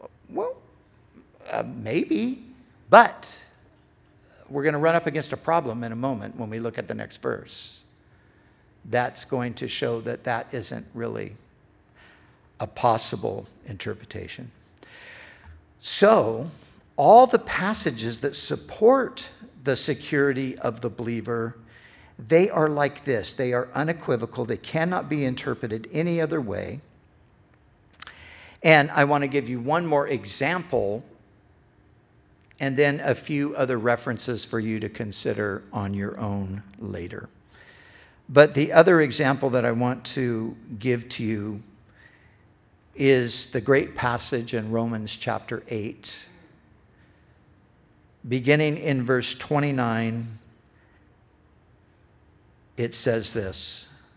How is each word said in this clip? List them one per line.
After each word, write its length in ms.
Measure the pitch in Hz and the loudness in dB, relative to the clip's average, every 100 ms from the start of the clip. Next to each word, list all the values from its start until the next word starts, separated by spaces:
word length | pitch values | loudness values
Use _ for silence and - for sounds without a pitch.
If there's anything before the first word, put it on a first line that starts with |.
| - _ - | -20 _ -12
Well, 280 | - 480 523 - _ _ _ _ - - - - | -6 -6 -8 -16 _ _ _ _ -20 -20 -20 -8
uh, 140 | 113 | -6
maybe, 800 | 117 120 107 151 - 208 240 262 - - - _ - | -6 -8 -4 -2 0 0 -2 -4 -12 -20 -20 _ 8
but 520 | 220 233 - - - - _ _ _ _ _ _ _ _ - - | 10 10 4 -14 -16 -20 _ _ _ _ _ _ _ _ -20 -8
we're 160 | 139 | -2
gonna 140 | 147 147 | 0 2
run 160 | 160 | 4
up 120 | 165 175 | 4 2
against 260 | 156 - | -2 -4
a 40 | - | -4
problem 480 | - 165 131 113 | 0 2 0 -4
in 80 | 117 | -6
a 40 | 113 | -4
moment 400 | 135 117 107 - | -4 -4 -6 -10
when 140 | 107 | -8
we 80 | 113 | -6
look 180 | 117 113 | -6 -6
at 100 | - | -6
the 80 | |
next 280 | 110 107 - | -8 -10 -8
verse. 600 | 127 101 - - - - - _ _ _ _ _ _ _ _ _ | -6 -6 -8 -14 -14 -16 -20 _ _ _ _ _ _ _ _ _
That's 400 | - 120 123 - | -4 0 0 -4
going 300 | - 131 123 | -6 -4 -4
to 140 | 110 120 | -6 -8
show 320 | - 127 117 | -4 -4 -4
that 220 | 120 120 | -6 -6
that 240 | 127 117 - | -4 -4 -4
isn't 340 | 127 - 120 - | -10 -8 -10 -12
really 440 | 117 117 110 104 107 _ _ _ _ _ _ - - _ _ _ - | -10 -8 -8 -10 -14 _ _ _ _ _ _ -20 -20 _ _ _ -12
a 60 | 110 | -10
possible 800 | - 123 113 - 107 110 98 101 - - | 0 2 2 -2 -6 -6 -6 -10 -18 -16
interpretation. 840 | 95 107 101 - 101 87 - 123 - _ _ - - - - - - - - _ _ | -10 -10 -10 -12 -14 -14 -14 -16 -20 _ _ -20 -20 -20 -20 -20 -20 -20 -20 _ _
So, 680 | - - 202 220 113 113 156 - - - _ - | -4 4 6 6 4 -2 -8 -14 -20 -20 _ 4
all 300 | 147 226 254 | 10 10 10
the 120 | 226 | 6
passages 800 | - - 185 220 - 113 113 110 | 0 -4 -2 -2 -4 -4 -6 -4
that 160 | 139 - | -4 -4
support 960 | - - - - 220 269 - - - - - - | -4 -6 -8 4 6 6 2 -8 -16 -18 -20 -6
the 120 | 135 123 | -2 -2
security 800 | - 135 - 147 139 131 131 - | -2 -4 -2 2 2 2 -4 -4
of 240 | 123 113 | -4 -4
the 80 | 120 | -6
believer, 680 | - 117 113 120 117 113 - - - - - - - | -6 -6 -6 -4 -4 -4 -8 -20 -20 -20 -20 -20 -18
they 320 | 113 160 196 | 4 6 6
are 180 | 156 156 | 4 2
like 360 | 147 139 143 | 2 0 0
this. 280 | 143 117 92 | -2 -2 -2
They 220 | - 127 | -4 0
are 140 | 123 - | 0 -2
unequivocal. 680 | 131 156 165 - 120 117 - | -2 -2 -4 -2 -2 -2 -6
They 140 | 113 110 | -6 -6
cannot 500 | - 160 170 180 143 | -4 -2 -2 -2 -2
be 160 | 151 | -2
interpreted 640 | 131 123 139 120 120 110 110 | -2 -2 -4 -6 -6 -6 -6
any 300 | 147 170 170 | -4 -2 0
other 200 | 151 160 | 0 -2
way. 400 | 110 98 92 143 - _ _ _ _ _ _ _ _ _ _ - - - - - - - | -2 -6 -6 -10 -14 _ _ _ _ _ _ _ _ _ _ -14 -14 -14 -20 -20 -20 0
And 280 | 165 151 147 | 6 6 6
I 140 | 160 | 4
want 180 | 143 147 | 4 4
to 60 | 139 | 2
give 200 | 139 120 | -2 -2
you 100 | 123 | -4
one 280 | 123 165 170 | -2 0 2
more 200 | 143 - | 0 0
example 960 | 127 101 - 139 180 170 120 101 110 - - _ _ _ _ _ _ _ _ _ _ _ _ _ - | -4 -4 -2 -2 -2 -2 -2 -2 -4 -10 -20 _ _ _ _ _ _ _ _ _ _ _ _ _ -6
and 160 | 139 131 | -2 4
then 240 | 143 147 | 4 2
a 160 | 139 120 | 0 -2
few 400 | - 143 143 - | -2 -2 -2 0
other 200 | 131 120 | 0 0
references 680 | 120 117 - 110 - 110 | 2 0 -2 -6 -4 -6
for 160 | - 113 | -4 -4
you 180 | 110 110 | -4 -4
to 100 | 104 | -6
consider 760 | - 107 - 135 110 104 98 - | -8 -8 -4 -4 -2 -2 -4 -8
on 200 | - 98 | -6 -4
your 260 | 98 101 - | -4 -6 -6
own 420 | 107 101 95 98 - - | -6 -4 -6 -8 -14 -14
later. 500 | 101 92 87 - - _ _ - - - - - - _ - | -10 -8 -10 -12 -16 _ _ -20 -20 -20 -20 -20 -20 _ 4
But 260 | 135 151 | 6 8
the 180 | 139 151 | 6 6
other 280 | 165 170 165 | 8 8 8
example 500 | 147 113 135 131 135 | 6 2 0 0 0
that 140 | 127 | 0
I 80 | 120 | 0
want 320 | 117 123 127 - | 0 -2 -2 -6
to 500 | 139 123 113 113 113 - 110 | -2 -2 -2 -6 -10 -14 -6
give 300 | 127 120 117 | -2 -2 -4
to 140 | - | -6
you 380 | 110 110 104 104 - - - - - _ _ _ _ _ _ _ _ | -4 -4 -6 -10 -14 -20 -20 -20 -20 _ _ _ _ _ _ _ _
is 520 | - 139 127 120 - - | 2 4 6 4 -2 -4
the 140 | 127 | -2
great 360 | 107 135 - - | 2 2 2 -2
passage 580 | 123 120 - 127 117 | -2 -2 -2 -4 -4
in 160 | 120 107 | -4 -2
Romans 460 | 113 117 110 107 - | -2 -2 -4 -6 -6
chapter 480 | - 107 - - - | -4 -6 -6 -10 -8
eight. 580 | 110 104 - - - - - - _ _ _ _ _ _ _ _ _ _ _ _ _ _ _ _ _ 120 | -8 -8 -10 -14 -14 -18 -20 -20 _ _ _ _ _ _ _ _ _ _ _ _ _ _ _ _ _ -4
Beginning 520 | 131 123 151 151 147 | 0 4 4 4 0
in 240 | 156 135 | 0 0
verse 320 | 120 127 117 | 2 0 0
twenty-nine, 1040 | - - 147 143 131 120 113 113 117 117 110 - _ _ _ _ _ _ _ _ _ _ _ _ _ _ _ _ _ _ _ _ _ _ - | -6 -2 0 0 0 0 0 -2 -4 -8 -12 -20 _ _ _ _ _ _ _ _ _ _ _ _ _ _ _ _ _ _ _ _ _ _ -6
it 160 | 117 | -4
says 400 | - 127 113 101 | -2 0 0 -2
this, 520 | 117 95 92 - - - - _ | -6 -6 -6 -8 -10 -16 -20 _